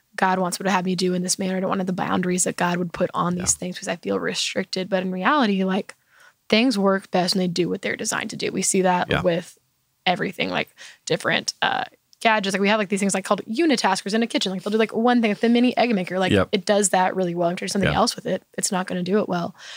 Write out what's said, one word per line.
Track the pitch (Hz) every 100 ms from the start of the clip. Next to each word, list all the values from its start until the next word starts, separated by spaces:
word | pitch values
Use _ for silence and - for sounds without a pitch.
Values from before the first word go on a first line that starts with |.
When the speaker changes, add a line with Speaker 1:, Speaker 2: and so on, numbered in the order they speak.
| _ -
Speaker 1:
God | 190 185
wants | 180 -
me | 190
to |
have | 190 185
me | 180
do | 185
in | 180
this | 180 -
manner. | 190 190
I |
don't | 185
want | 196 185
the |
boundaries | 180 175 180 180 180
that | - -
God | 175 175
would | 175
put | - 175
on | - 175 180
these | 180
Speaker 2:
Yeah. | -
Speaker 1:
things | 180 -
because | 196
I | 175
feel | 196 196
restricted." | 175 175 - 196 190 185 185
But | 185
in | 185
reality, | 185 202 294 214 190
like, | 190 190 - - _ _ - _ -
things | 214 262 202
work | 190 190 -
best | - 180
when | 190
they | 185
do | 175 175
what | 196
they're | 202 -
designed | 220 - 214
to | -
do. | -
We | -
see | 185 196
that | 180 180 175
Speaker 2:
Yeah. | 139
Speaker 1:
with | 180 165 - - _ _ _ _ 185
everything, | 180 180 - 185
like, | 175 - - - - -
different, | - - - 220 -
uh, | - - - _ _ -
gadgets. | 226 214 190
Like, | 190
we | 196
have, | 214
like, | 196
these | 196
things, | 196
like, | 190
called | - 202 -
unitaskers | 226 330 240 196 190 196
in | 220
a | 233
kitchen. | 277 190
Like, | 190
they'll | 208
do, | 220
like, | 214
one | - 240 240
thing, | 220
like, | 202
the | 233
mini | 240 247 -
egg | 240 196
maker. | 180 185
Like, | 185
Speaker 2:
Yep. | 196 175
Speaker 1:
it | 208 -
does | 208 208
that | 190 185 185
really | 175
well. | 170 170
If | 180
you | 196
do |
something | 202 185
Speaker 2:
Yeah. | 175
Speaker 1:
else | 233 -
with | -
it, | 190 _ -
it's | -
not | 185 185
gonna | 180
do | 180 208
it | -
well. | 180 190 - -